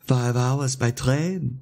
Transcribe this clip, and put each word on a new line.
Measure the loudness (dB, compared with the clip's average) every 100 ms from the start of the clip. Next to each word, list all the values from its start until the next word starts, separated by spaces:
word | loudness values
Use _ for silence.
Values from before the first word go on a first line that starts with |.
Five | 0 0 2 2
hours | 2 0 -2 0
by | -2
train. | 0 0 2 0 -2 -4 -6